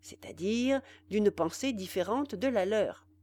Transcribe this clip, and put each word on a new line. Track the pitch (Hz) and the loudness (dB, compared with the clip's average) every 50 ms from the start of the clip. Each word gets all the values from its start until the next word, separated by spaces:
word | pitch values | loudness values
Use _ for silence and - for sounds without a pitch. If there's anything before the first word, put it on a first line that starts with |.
c'est-à-dire | _ - - - - - - - 165 196 220 240 247 262 269 269 262 - - - _ - | _ -18 -18 -16 -14 -16 -10 -6 -2 -2 0 0 2 2 0 0 -2 -6 -20 -20 _ -4
d'une | 185 214 208 208 | 0 4 4 4
pensée | 202 - 165 165 - - - 269 254 | 4 4 -2 -2 0 -2 -4 -2 -2
différente | 208 190 175 - 196 175 185 220 262 294 - - | -2 -6 -4 -2 -2 0 2 2 0 0 -2 -4
de | 180 196 269 | -2 0 2
la | 240 196 185 | 2 2 2
leur. | 190 214 214 196 127 85 - _ _ _ _ | 2 2 2 2 0 -2 -8 _ _ _ _